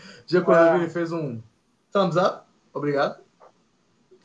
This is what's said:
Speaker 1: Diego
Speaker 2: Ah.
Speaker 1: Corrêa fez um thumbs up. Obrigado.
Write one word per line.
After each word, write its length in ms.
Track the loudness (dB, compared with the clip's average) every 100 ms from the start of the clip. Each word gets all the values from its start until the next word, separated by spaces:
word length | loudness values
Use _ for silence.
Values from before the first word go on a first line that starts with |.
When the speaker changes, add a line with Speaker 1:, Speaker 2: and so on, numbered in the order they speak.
| -20 -20 -2
Speaker 1:
Diego 260 | 0 4
Speaker 2:
Ah. 200 | 4 6
Speaker 1:
Corrêa 160 | 4 -2
fez 220 | -4 -6
um 280 | -6 -8 -10 -14 _ _ _ _
thumbs 240 | -2 0 0
up. 240 | -2 -4 -12 _ _
Obrigado. 480 | -8 -4 -2 -4 -6 _ _ -20 _ _ _ _ _ _ _